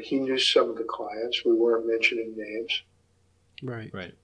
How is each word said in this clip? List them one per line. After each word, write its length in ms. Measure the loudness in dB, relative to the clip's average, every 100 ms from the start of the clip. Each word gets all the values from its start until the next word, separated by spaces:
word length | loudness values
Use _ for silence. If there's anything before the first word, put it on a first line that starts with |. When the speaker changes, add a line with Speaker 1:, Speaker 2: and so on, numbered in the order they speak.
Speaker 1:
he 160 | -2 -2
knew 200 | 0 0
some 320 | 4 4 4
of 60 | 0
the 80 |
clients. 600 | -6 -6 -8 -6 -4 -2
We 100 | 4
weren't 320 | 6 6 4 2
mentioning 480 | 0 0 -2 -6 -8
names. 460 | -8 -8 -6 -6 -8 _ _ _ _ _ _ -14
Speaker 2:
Right. 280 | -10 -10 -10
Speaker 3:
Right. 220 | -12 -14 -16